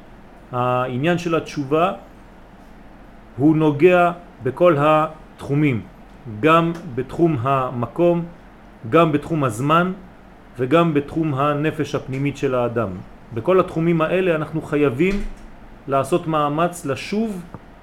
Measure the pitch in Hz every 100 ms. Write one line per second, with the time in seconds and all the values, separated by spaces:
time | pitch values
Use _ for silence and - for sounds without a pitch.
0 | - - - - - 123 123 127 127 123
1 | 156 170 170 160 156 - 135 156 180 -
2 | - - - - - - - - - -
3 | - - - - 147 156 156 139 175 180
4 | 175 170 - - 123 123 175 147 147 156
5 | 156 - - - - 143 151 117 - -
6 | - - - 104 143 165 165 170 165 120
7 | 127 - 170 147 127 135 127 127 123 -
8 | 175 170 170 - - - - - 113 147
9 | 165 147 - 165 131 110 143 160 185 185
10 | - - - - - - 127 160 170 143
11 | 139 160 160 131 143 147 151 151 139 131
12 | - 131 143 135 139 127 120 117 104 92
13 | - - - 117 113 185 180 - 165 170
14 | 156 180 190 156 151 160 - 147 143 120
15 | 180 208 - - - - - - - 135
16 | 135 175 165 156 147 147 175 170 139 127
17 | - 208 226 190 170 - - -